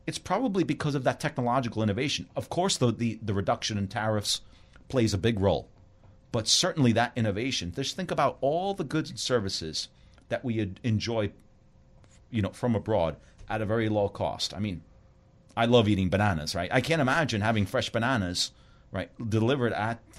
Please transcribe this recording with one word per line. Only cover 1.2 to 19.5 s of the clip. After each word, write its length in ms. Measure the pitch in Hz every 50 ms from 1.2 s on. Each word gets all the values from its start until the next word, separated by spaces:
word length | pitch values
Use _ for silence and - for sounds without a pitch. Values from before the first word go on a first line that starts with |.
| - 147 - 139 120 120 120 135 120 113 - 110
innovation. 460 | 110 107 95 113 147 156 - - - - -
Of 140 | 139 - -
course, 260 | - 170 185 190 -
the, 160 | - 127 120
the, 260 | 110 - 120 113 107 -
the 100 | 107 104
reduction 460 | 95 101 95 120 117 - - - 110 101
in 100 | 98 95
tariffs 540 | - 110 107 110 107 104 - - - - - - - - - - - - - -
plays 240 | - 127 113 104 104
a 40 | 87
big 220 | 92 117 117 95
role, 300 | 98 98 80 62 - - - - - - - - - - - - - -
but 160 | - 113 107
certainly 460 | - - - 175 147 - 156 127 120
that 200 | 107 113 120 120 -
innovation. 560 | 123 110 107 92 104 127 135 123 - 87 87 -
Just 220 | 139 135 - -
think 140 | - 180 160
about 260 | 175 156 143 131 - -
all 320 | 131 139 156 175 190 196 196
the 100 | 190 170
goods 240 | 120 147 156 151 135
and 100 | 127 110
services 680 | - - 127 117 98 95 - - 82 78 76 - - - - - - - - - - -
that 160 | 117 - -
we 160 | 123 110 110
ad-, 180 | 107 90 95 - -
enjoy, 480 | 120 107 101 - 113 117 110 104 98 - - - - - - - - _ - - - - - - - - - - -
you 120 | 120 107
know, 80 | 95 -
from 240 | - - 127 120 113
abroad 420 | 101 - 110 110 92 82 78 76 - - - - - - -
at 140 | 110 110
a 40 | 110
very 220 | 95 110 117 110 110
low 220 | 107 104 101 98
cost. 420 | - - 95 73 50 - - -
I 60 | - 87
mean, 240 | 107 104 87 80 - - - - - - - - _ - - - - - -
I 80 | 117 117
love 240 | 117 123 120 110 104
eating 220 | 104 95 95 87
bananas, 440 | 98 98 104 104 90 76 76 - -
right? 160 | 85 90 -
I 120 | - 131
can't 180 | 127 151 165 160
imagine 400 | 131 127 143 165 156 113 113 101
having 240 | 104 113 113 104 98
fresh 240 | - - 123 - -
bananas, 600 | - 113 113 131 135 110 92 87 87 - - - - - - - - - - -
right, 160 | - 95 87 - - - 117 107
delivered 420 | 107 110 110 120